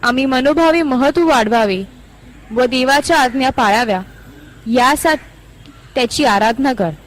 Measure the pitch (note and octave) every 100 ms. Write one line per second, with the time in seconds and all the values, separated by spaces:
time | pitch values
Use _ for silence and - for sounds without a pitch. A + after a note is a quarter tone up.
0 | A#3+ B3+ C4+ C4 C4+ D4+ E4 E4 D#4 B3+
1 | C#4 E4 E4 C4+ G#3+ A#3 G#3+ F#3+ G3 -
2 | - - - - - A3 B3 B3+ B3+ C#4
3 | - E4 B3+ B3 C4 C4+ A3 G#3+ A#3+ F#3
4 | F#3+ - - - - - A3+ A#3+ B3 D4+
5 | E4 D#4 - - - - - - - -
6 | A#3+ - C#4+ G3+ G#3+ A#3 C4+ B3+ F3 D3+